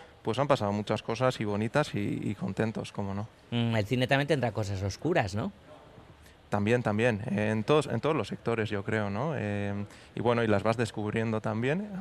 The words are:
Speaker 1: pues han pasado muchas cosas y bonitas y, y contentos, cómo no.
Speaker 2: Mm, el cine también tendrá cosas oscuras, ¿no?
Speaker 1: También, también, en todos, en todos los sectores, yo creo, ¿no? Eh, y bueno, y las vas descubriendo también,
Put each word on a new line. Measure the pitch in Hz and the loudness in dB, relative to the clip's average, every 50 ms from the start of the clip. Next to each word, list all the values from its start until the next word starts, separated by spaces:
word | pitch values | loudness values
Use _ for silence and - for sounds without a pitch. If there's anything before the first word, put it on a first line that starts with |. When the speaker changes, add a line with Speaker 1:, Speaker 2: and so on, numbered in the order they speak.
| - - - - - | -20 -20 -16 -8 -4
Speaker 1:
pues | 113 107 123 | -2 0 2
han | 143 | 4
pasado | 139 139 113 107 101 | 4 4 4 4 2
muchas | 101 104 104 - 110 104 - | 0 0 0 0 -2 -2 -2
cosas | - 113 110 127 127 - - | -4 0 2 2 2 2 2
y | 110 | -2
bonitas | 104 101 101 110 117 - 147 151 - - | -2 0 0 0 2 2 2 0 0 -2
y, | 101 101 - - - - | -2 -2 -2 -2 -2 -4
y | - 101 | -4 -4
contentos, | - - - 95 - 110 113 107 - - - - | -4 -4 -4 -2 0 -2 -2 -2 -4 -8 -8 -6
cómo | - 101 98 98 | -6 -6 -4 -4
no. | 101 110 - - - - - | -6 -6 -8 -12 -18 -10 -4
Speaker 2:
Mm, | 120 120 117 117 113 | -2 0 0 2 2
el | 110 101 | 0 0
cine | 104 127 123 127 | 0 0 0 2
también | - 139 135 143 | 2 2 2 2
tendrá | 147 160 131 120 117 - | 2 0 0 0 0 -2
cosas | 113 104 98 101 92 | -2 -4 -4 -4 -2
oscuras, | 101 95 - - - 156 180 160 113 92 98 | -2 -4 -4 -2 -2 0 2 2 0 0 -2
¿no? | 107 151 202 - - - - - - - - - - - - - - - - - - - - | -4 -4 -4 -6 -10 -20 -20 -20 -20 -20 -20 -20 -20 -20 -20 -20 -20 -20 -20 -20 -18 -8 -4
Speaker 1:
También, | - 101 101 107 120 123 110 | -2 0 2 4 4 4 2
también, | 110 104 107 117 123 110 95 101 - | 2 2 4 4 2 2 0 -2 -2
en | 98 101 107 110 110 110 104 | 0 0 2 2 0 0 2
todos, | - 147 156 139 | 4 4 4 4
en | - 120 113 | 2 -2 0
todos | - 143 156 | 0 0 0
los | 131 104 | 0 -2
sectores, | - 98 - - 117 117 110 107 101 | -4 -6 -6 -2 -2 0 0 0 -2
yo | 104 101 101 | -2 -4 -2
creo, | 110 107 110 104 101 | 0 0 0 0 0
¿no? | 98 107 139 165 143 | -2 -2 -2 -2 -2
Eh, | 113 110 104 104 104 101 101 101 101 104 - - - - - - | -2 -2 -2 -2 -2 -2 -2 -4 -4 -6 -8 -12 -20 -18 -12 -6
y | - | -2
bueno, | 101 120 117 117 117 | 2 2 2 4 4
y | |
las | 107 101 98 98 | 4 4 4 4
vas | 110 113 | 2 2
descubriendo | 123 117 104 - 110 104 104 107 113 113 117 110 107 | 2 0 -2 -2 -4 -4 -2 -2 -2 0 0 -2 -2
también, | 107 113 107 110 120 135 156 196 214 208 190 185 | -2 -2 -2 0 0 0 -2 -2 -4 -8 -6 -2